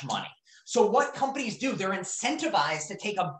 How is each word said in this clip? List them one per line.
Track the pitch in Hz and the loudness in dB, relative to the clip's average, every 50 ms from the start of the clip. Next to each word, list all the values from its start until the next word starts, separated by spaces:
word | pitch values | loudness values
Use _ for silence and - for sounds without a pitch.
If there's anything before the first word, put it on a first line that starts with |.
| 139 | -4
money. | 127 107 98 80 - - _ _ _ - - - | -4 -4 -4 -4 -6 -12 _ _ _ -20 -20 -12
So | - - 240 220 | 0 4 4 6
what | 208 214 269 277 - - | 6 6 4 4 4 2
companies | - 269 262 262 294 254 220 - - | 0 0 0 0 -2 -4 -4 -4 -2
do, | 240 269 214 | -2 -2 0
they're | 180 196 190 | 0 -2 -2
incentivized | 190 185 180 - - - - 254 311 - 320 269 202 165 147 151 156 151 - - | -2 -2 -4 -6 -6 -4 -2 -2 0 0 0 2 2 2 2 2 0 -4 -4 -6
to | 202 - | -8 -8
take | - 208 202 190 | -6 -4 -2 -2
a | 175 160 - - | -2 -2 -4 -4